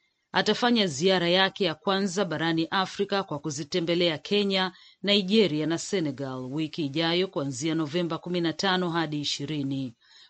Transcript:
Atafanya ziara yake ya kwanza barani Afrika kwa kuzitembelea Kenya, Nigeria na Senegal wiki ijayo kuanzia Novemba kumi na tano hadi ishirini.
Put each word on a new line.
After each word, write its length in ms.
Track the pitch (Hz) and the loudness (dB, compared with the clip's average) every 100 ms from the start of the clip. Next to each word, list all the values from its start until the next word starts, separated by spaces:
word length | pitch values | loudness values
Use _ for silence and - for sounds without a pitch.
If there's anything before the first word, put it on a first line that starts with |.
| _ _ _ | _ _ _
Atafanya 540 | 185 196 208 240 240 190 | 0 2 2 2 4 2
ziara 420 | 131 185 185 170 | 2 2 4 4
yake 360 | 180 190 - | 4 2 2
ya 100 | 180 | -2
kwanza 500 | 151 - 196 196 170 | -2 0 0 0 0
barani 420 | 190 151 165 165 165 | -2 0 0 0 0
Afrika 520 | 190 190 - 196 196 | 0 -2 -2 -2 -2
kwa 160 | 190 147 | -2 -6
kuzitembelea 800 | 160 139 151 180 170 170 175 147 | -6 -6 -4 -2 0 2 2 0
Kenya, 540 | - 208 202 190 185 - - _ | 0 0 2 0 -2 -6 -20 _
Nigeria 640 | 190 202 185 220 185 151 151 | 2 2 4 4 4 2 0
na 120 | 165 | -2
Senegal 600 | - 196 156 123 135 131 127 | -2 -2 -2 -2 -6 -6 -6
wiki 320 | 147 151 175 | -4 -4 -4
ijayo 440 | 143 147 165 175 185 | -4 0 0 0 0
kuanzia 460 | 180 143 120 160 | -2 -4 -2 -2
Novemba 440 | 160 151 170 170 165 | -2 -2 -2 -2 -4
kumi 220 | 175 180 | -4 -2
na 120 | 165 | -2
tano 380 | 156 196 185 175 | 0 0 0 0
hadi 300 | 170 156 151 | -2 -2 -4
ishirini. 760 | 143 - 139 151 139 135 131 - _ - | -4 -4 -4 -4 -2 -4 -6 -10 _ -20